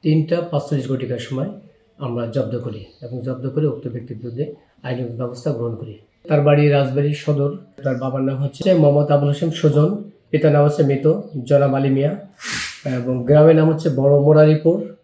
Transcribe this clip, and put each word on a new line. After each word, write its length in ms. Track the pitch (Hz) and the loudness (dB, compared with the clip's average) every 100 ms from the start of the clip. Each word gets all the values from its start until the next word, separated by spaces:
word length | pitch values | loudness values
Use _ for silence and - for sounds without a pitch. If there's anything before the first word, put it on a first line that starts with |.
তিনটা 380 | 160 156 156 170 | 2 0 2 -2
পাঁচচল্লিশ 500 | 165 147 - 143 127 | -2 -6 -4 -4 -4
ঘটিকার 280 | 131 120 120 | -6 -4 -8
সময় 320 | - 131 170 208 - _ _ _ | -8 -6 -8 -10 -20 _ _ _
আমরা 280 | 135 117 117 | -8 -6 -6
জব্দ 320 | 135 113 120 | -4 -4 -6
করি 260 | 120 107 95 _ | -10 -12 -16 _
এবং 180 | 120 123 | -14 -10
জব্দ 300 | 120 127 127 | -8 -8 -6
করে 160 | 135 151 | -2 -2
উক্ত 220 | - 123 | -4 -8
ব্যক্তির 280 | 113 110 110 | -12 -12 -14
বিরুদ্ধে 380 | 120 117 147 - _ _ | -12 -8 -8 -8 _ _
আইনগত 280 | 123 123 123 | -10 -8 -8
ব্যবস্থা 420 | 117 123 123 160 | -8 -10 -8 -8
গ্রহণ 240 | 123 117 113 | -6 -6 -8
করি। 220 | 113 - _ _ - | -12 -16 _ _ -2
তার 120 | 151 | 0
বাড়ি 280 | 143 143 147 | 4 4 4
রাজবাড়ী 460 | 143 131 131 143 | 2 0 0 -2
সদর। 420 | 147 - 143 139 - - - | -2 -2 -2 -2 -6 -16 -10
তার 140 | 135 127 | -6 -4
বাবার 260 | 131 135 | -4 -4
নাম 140 | 135 131 | -4 -2
হচ্ছে 380 | 139 - 196 | -6 -4 0
মোহাম্মদ 360 | 175 147 143 147 | 4 4 4 2
আবুল 180 | 143 143 | 2 2
হোসেন 220 | 143 170 | 0 -2
সুজন, 600 | 160 156 143 160 208 - _ _ | 0 2 4 2 0 -10 _ _
পিতার 220 | 151 156 | 0 2
নাম 120 | 143 | 4
হচ্ছে 180 | 147 147 | 2 2
মৃত 380 | 139 135 151 165 - 143 | 0 2 2 0 -4 -12
জনাব 300 | 120 143 139 | 0 2 2
আলী 160 | 135 139 | 0 0
মিয়া 260 | 135 143 196 - _ - - - - | 0 0 -4 -14 _ -10 -10 -10 -10
এবং 400 | 143 127 123 127 | -8 -6 -4 -4
গ্রামের 320 | 120 147 156 156 | 2 6 8 6
নাম 140 | 160 | 4
হচ্ছে 180 | 156 170 | 2 -2
বড় 320 | 131 139 143 | 0 4 4
মোরারিপুর। 760 | 143 151 151 151 165 185 - - | 6 6 6 6 2 0 -4 -14